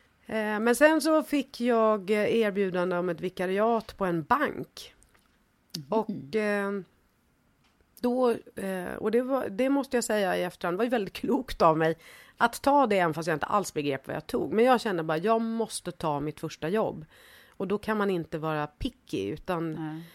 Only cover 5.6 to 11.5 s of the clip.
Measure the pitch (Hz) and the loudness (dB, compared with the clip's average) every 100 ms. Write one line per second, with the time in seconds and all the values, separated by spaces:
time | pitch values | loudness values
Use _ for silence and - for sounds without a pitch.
5.6 | _ 165 135 214 214 156 135 220 208 202 | _ -14 -4 -2 -2 -4 -6 -2 0 0
6.6 | 202 202 180 _ _ _ _ _ _ _ | -2 -6 -8 _ _ _ _ _ _ _
7.6 | _ _ _ _ 247 247 247 226 - - | _ _ _ _ -2 2 2 2 -4 -10
8.6 | 190 190 180 64 214 226 254 269 - 196 | -6 -6 -6 -4 0 2 2 0 -2 0
9.6 | 262 277 254 247 226 214 190 180 180 - | 2 2 0 -2 0 0 0 0 -2 -4
10.6 | 180 180 240 233 190 - - 269 - | -4 -2 0 0 -2 -6 -2 -2 -2